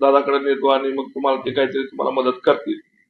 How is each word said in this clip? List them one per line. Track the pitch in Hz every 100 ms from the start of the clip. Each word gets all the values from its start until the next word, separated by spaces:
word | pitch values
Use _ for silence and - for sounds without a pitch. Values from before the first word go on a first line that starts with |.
दादाकडे | 135 139 139 139
नेतो | 139 135 139
आणि | 135 135
मग | 135 131
तुम्हाला | - 139 131
ते | 110
काहीतरी | 127 135 135
तुम्हाला | 135 - 139 131
मदत | 127 127
करतील." | - 143 - 107 _ _ _